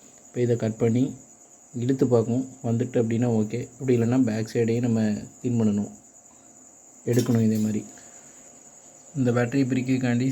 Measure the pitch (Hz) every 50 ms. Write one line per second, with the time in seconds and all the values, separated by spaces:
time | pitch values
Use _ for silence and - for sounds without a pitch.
0 | - - - - - - - 123 123 120 120 113 113 110 107 - 120 113 113 123
1 | 135 - - - - - - - - - - - - - - 120 120 123 135 131
2 | 139 120 123 113 107 113 117 131 131 - - - - 117 113 117 - - - 127
3 | 113 113 113 113 123 120 113 110 107 107 - 120 117 - - - 139 131 127 120
4 | 113 113 123 131 127 110 107 113 110 - - 123 117 113 113 120 123 120 113 110
5 | 107 107 104 104 - - - - - 123 120 113 110 107 101 101 101 - - -
6 | - - - - - - - - - - - - - - - - - - - -
7 | - 127 120 123 120 - 117 113 113 107 110 107 107 107 104 104 - - - -
8 | - - - - - - - - - - - - - - - - - - - -
9 | - - - 147 127 123 117 123 120 120 139 139 135 123 135 127 127 127 131 127
10 | 127 123 120 120 131 135